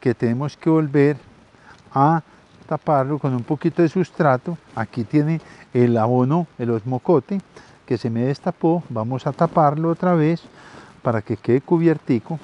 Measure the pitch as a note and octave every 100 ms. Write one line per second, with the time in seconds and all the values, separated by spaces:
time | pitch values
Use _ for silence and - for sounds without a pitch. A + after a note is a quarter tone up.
0 | B2+ A#2 A#2+ A#2+ C#3+ - E3+ D#3+ D3+ C#3+
1 | C#3+ C#3+ - - _ _ - - - C3+
2 | C#3+ E3 - _ _ _ - D#3 - D3
3 | C3 D3 C#3+ B2+ A#2 D3+ E3+ D3 E3+ F#3+
4 | E3+ - D#3 B2+ - E3 _ - A2 -
5 | A2 D3+ D3 D#3+ - - - B2 A#2+ A#2
6 | A2 B2+ B2+ E3 E3 - A#2+ A2+ A#2 B2+
7 | - D#3+ - G3 - - - - - A#2+
8 | B2 A2+ B2 C#3+ - - E3+ E3+ - A#2
9 | A2+ C3 D3+ C3 E3 F3 D3 D3+ E3 E3
10 | F3+ E3+ D3+ E3+ - - - - - -
11 | B2+ A2+ - A2 - B2+ - E3+ E3 D3+
12 | - A#2+ - D#3+